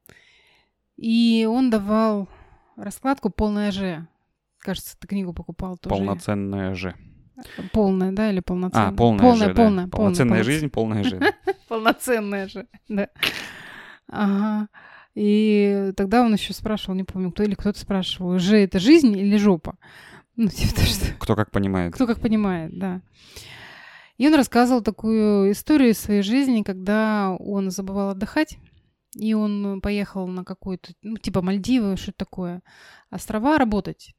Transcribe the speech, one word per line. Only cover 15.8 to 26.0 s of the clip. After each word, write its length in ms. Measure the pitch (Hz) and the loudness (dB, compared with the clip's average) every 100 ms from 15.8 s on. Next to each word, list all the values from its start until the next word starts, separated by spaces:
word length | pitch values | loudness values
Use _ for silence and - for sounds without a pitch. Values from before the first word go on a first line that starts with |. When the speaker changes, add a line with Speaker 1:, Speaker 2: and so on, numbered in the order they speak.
| 196 190 | -2 -2
Speaker 1:
тогда 260 | 196 233 | 2 4
он 100 | 240 | 4
ещё 180 | 208 - | 2 -2
спрашивал, 400 | - - 214 - 185 | -8 -6 -6 -6 -6
не 80 | |
помню, 260 | 190 185 185 | -6 -6 -6
кто 120 | 185 | -2
или 120 | 208 | -2
кто-то 240 | 196 208 - | -2 -4 -4
спрашивал, 600 | - 196 180 - 180 185 | -4 -4 -4 -6 -2 0
"Ж 200 | 175 214 | 4 4
это 140 | 190 190 | 4 2
жизнь 360 | 208 330 254 196 | 6 8 6 2
или 200 | 202 208 | 2 4
жопа?" 400 | 202 165 - - - - - - _ - | 4 4 0 -12 -20 -20 -20 -20 _ -2
Ну, 120 | 220 | -2
типа 260 | - - | 0 -2
то, 60 | - | 2
что 240 | - - - - | 0 0 -4 -4
Speaker 2:
Кто 180 | - 107 | 0 0
как 140 | 107 | 0
понимает. 440 | 101 98 95 87 | 0 0 0 -2
Speaker 1:
Кто 120 | - 240 | -2 -2
как 140 | 226 | 0
понимает, 580 | 240 214 202 175 160 180 | 0 0 0 -2 -6 -8
да. 240 | 190 185 - _ - - - - - - - - - - | -6 -8 -12 _ -20 -20 -20 -20 -20 -20 -20 -20 -14 0
И 80 | 277 | 4
он 60 | |
рассказывал 480 | 311 240 233 247 254 | 6 4 4 4 2
такую 680 | 214 - 220 220 214 202 196 | 0 -4 0 2 2 4 2
историю 380 | 208 - 302 240 | 0 2 4 6
из 80 | |
своей 240 | - | 2